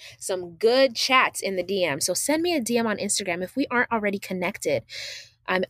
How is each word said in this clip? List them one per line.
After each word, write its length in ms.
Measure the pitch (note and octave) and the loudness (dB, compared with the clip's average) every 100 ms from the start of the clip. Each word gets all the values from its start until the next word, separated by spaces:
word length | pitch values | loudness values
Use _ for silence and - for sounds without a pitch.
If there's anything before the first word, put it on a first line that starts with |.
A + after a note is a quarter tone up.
| - - | -18 -10
some 380 | - F#3 F3 E3 | -4 -4 -6 0
good 400 | A3+ B3+ C4+ A3+ | 4 6 4 2
chats 440 | - C4 A3+ - | 2 4 4 0
in 140 | G3 | -4
the 80 | F#3 | -2
D 220 | F3 G3 | -2 0
M. 160 | E3+ C#3 | 0 0
So 120 | - | -2
send 300 | F3+ - D#4+ | -2 0 2
me 100 | F4 D#4 | 2 0
a 40 | |
D 180 | A3+ A#3 | 0 0
M 100 | A3+ | 0
on 80 | G#3 | -2
Instagram 480 | G3+ - F#3+ E3+ | -2 -2 -2 -4
if 100 | F#3 | -4
we 140 | C4 C#4+ | -2 0
aren't 220 | A#3+ - | 0 0
already 260 | A3+ G#3 G3+ | 0 0 -2
connected. 640 | - F#3 F3 - D#3+ B2+ - - - - - _ - | -4 -4 -4 -2 0 0 -2 -12 -12 -14 -18 _ -2
I'm 160 | F#3 | 0